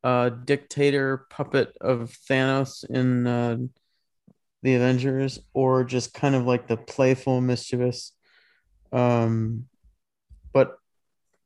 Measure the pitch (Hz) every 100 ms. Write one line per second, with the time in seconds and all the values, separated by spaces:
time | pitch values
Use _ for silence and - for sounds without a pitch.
0 | 127 123 123 120 123 139 - 143 143 139
1 | 135 135 _ - 135 139 - - 113 120
2 | 117 - - 135 131 135 131 - - 127
3 | 127 123 123 120 120 117 127 _ _ _
4 | _ _ _ _ _ _ 131 123 123 127
5 | 135 135 135 - _ 135 131 131 123 127
6 | - - 143 135 123 123 - 113 - -
7 | 131 131 - 127 127 123 - 123 123 120
8 | - _ _ _ _ _ _ _ _ 123
9 | 123 120 113 113 113 117 131 _ _ _
10 | _ _ _ - - 135 131 - _ _
11 | _ _ _ _